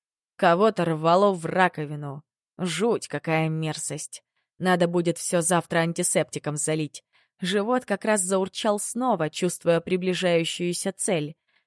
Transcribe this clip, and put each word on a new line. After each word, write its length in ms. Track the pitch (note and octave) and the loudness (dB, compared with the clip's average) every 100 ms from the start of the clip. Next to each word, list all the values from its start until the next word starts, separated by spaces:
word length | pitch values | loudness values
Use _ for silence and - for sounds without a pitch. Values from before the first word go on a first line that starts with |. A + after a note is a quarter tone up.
| _ _ _ - | _ _ _ 0
Кого-то 500 | F3 F3 A3 G#3+ E3 | 4 6 4 4 0
рвало 460 | D#3 E3 F3+ G3+ | 2 4 6 6
в 100 | F3+ | 2
раковину. 760 | D#3+ F3 F3+ - D3 D3 D3 C#3 - _ _ - | -2 2 2 0 -8 -8 -10 -12 -16 _ _ -6
Жуть, 520 | F3+ D#3+ A3+ F3+ - | -4 0 0 0 -2
какая 400 | D3 - D#3+ D#3+ | -6 -2 0 0
мерзость. 720 | D#3+ D#3 - - D3 - - _ _ _ - | -2 -4 -6 -8 -8 -12 -16 _ _ _ -4
Надо 280 | F#3 F3+ E3+ | 0 2 2
будет 320 | F3 E3+ E3 | 2 0 -2
всё 240 | - F3 | -2 0
завтра 360 | E3 E3+ - E3+ | 2 0 0 0
антисептиком 800 | E3 E3+ F3 E3+ D3+ D3 D3+ D3 | 0 -2 0 0 -2 -4 -6 -4
залить. 480 | - D#3+ D3+ - _ _ _ _ | -2 -2 -4 -10 _ _ _ _
Живот 440 | F3+ G3+ G#3+ B3 | -2 -2 0 -2
как 200 | B3 G3+ | -2 -4
раз 160 | A3 G#3+ | 0 0
заурчал 580 | F#3 F#3+ G3 - A3 G#3 | 2 0 0 -2 0 0
снова, 520 | - A#3 B3+ F#3 D#3 | -2 -2 0 0 -2
чувствуя 500 | - F3+ - E3 E3+ | -2 -2 0 2 2
приближающуюся 1120 | E3+ F3+ F#3 E3+ F3+ E3+ E3 - F3 F3 F#3+ | 2 -2 -2 0 2 2 0 -4 -4 -4 -4
цель. 440 | - - E3+ D3 - _ _ | -4 -2 -2 -4 -10 _ _